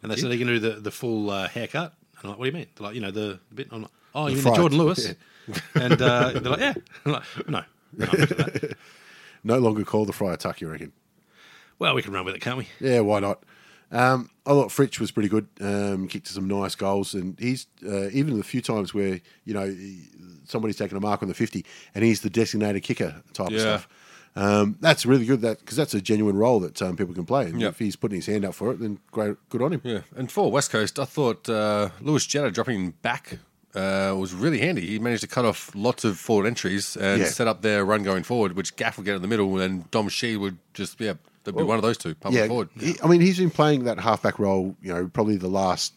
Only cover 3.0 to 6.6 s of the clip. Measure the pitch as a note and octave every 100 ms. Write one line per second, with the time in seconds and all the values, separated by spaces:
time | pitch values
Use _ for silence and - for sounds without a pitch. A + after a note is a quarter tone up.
3 | G2 G2+ G#2+ F#2+ _ G#2+ C#3 A2+ G#2+ _
4 | _ - D3+ C3 C3+ A#2 E3+ C#3+ D#3+ F3+
5 | A2+ E2 _ _ - G#2+ - - B2+ -
6 | B2 B2 B2 C3 B2+ D3